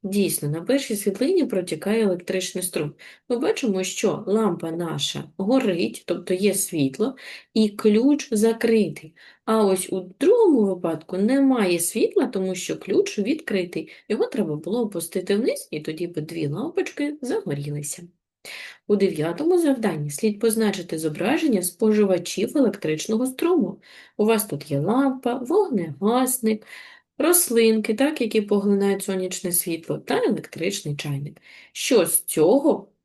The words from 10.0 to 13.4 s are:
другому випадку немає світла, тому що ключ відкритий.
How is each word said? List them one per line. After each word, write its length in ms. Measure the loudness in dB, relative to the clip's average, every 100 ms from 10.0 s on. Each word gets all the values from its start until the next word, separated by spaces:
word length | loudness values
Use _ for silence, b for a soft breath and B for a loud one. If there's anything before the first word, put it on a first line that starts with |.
| -6 0
другому 440 | 4 6 6 6
випадку 520 | 4 0 -2 -4 -6 0
немає 640 | 2 4 4 4 2 2
світла, 480 | 0 0 0 2 0
тому 280 | -2 -4
що 240 | -4 -6 -8
ключ 400 | -2 0 0 -2
відкритий. 720 | -2 -2